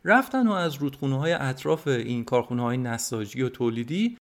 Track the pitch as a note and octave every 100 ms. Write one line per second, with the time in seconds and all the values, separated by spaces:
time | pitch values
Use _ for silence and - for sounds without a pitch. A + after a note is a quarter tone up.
0 | E3+ A#3 C4 C4 A#3 F#3+ E3+ C#3 C#3+ C3+
1 | C#3 C3+ D#3 E3+ C3+ C3 D3+ D#3 D3 B2+
2 | A#2 A#2+ A#2 B2 A2+ B2 A#2+ B2 B2 A#2
3 | - A2+ G#2 B2+ B2+ - A#2+ A2+ A#2+ E3+
4 | A#3 A#3+ _